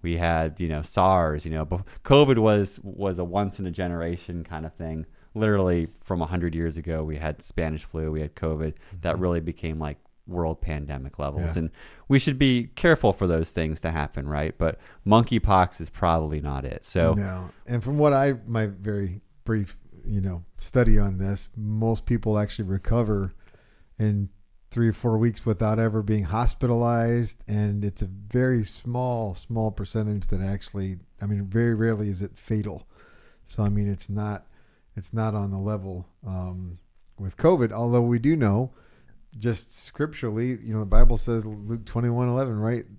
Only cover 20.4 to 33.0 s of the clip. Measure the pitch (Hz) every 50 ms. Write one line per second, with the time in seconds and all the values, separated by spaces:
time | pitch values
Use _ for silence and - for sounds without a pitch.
20.4 | 87 - - - - - - 127 123 117 110 107 104 101 95 92 98 98 101 98
21.4 | - - - 110 107 107 107 107 113 113 113 107 - - 123 113 - 113 107 104
22.4 | 104 104 - - 107 92 95 98 - - 117 120 120 104 110 98 95 92 - -
23.4 | - - - - _ _ _ _ - _ - - 107 107 104 101 101 95 - _
24.4 | - _ _ - _ - - 120 117 113 104 - - 120 110 110 113 120 110 -
25.4 | - 117 107 87 113 107 110 110 113 113 104 110 104 98 107 104 98 76 107 113
26.4 | - - - - - 123 117 117 120 117 120 117 117 117 117 120 117 113 - _
27.4 | - - 104 104 104 104 101 101 101 101 95 - 110 95 95 98 101 101 - 123
28.4 | 127 127 127 117 107 - - - - 120 120 123 127 123 123 117 113 101 90 -
29.4 | - - 117 113 110 110 101 - 104 - - 113 110 107 104 101 92 - 101 92
30.4 | 95 95 101 98 - - - 101 95 95 92 87 - _ _ - 104 101 104 101
31.4 | 101 95 95 113 117 120 117 107 113 113 113 104 107 101 98 87 101 95 - -
32.4 | - - 113 107 101 104 85 - - - - -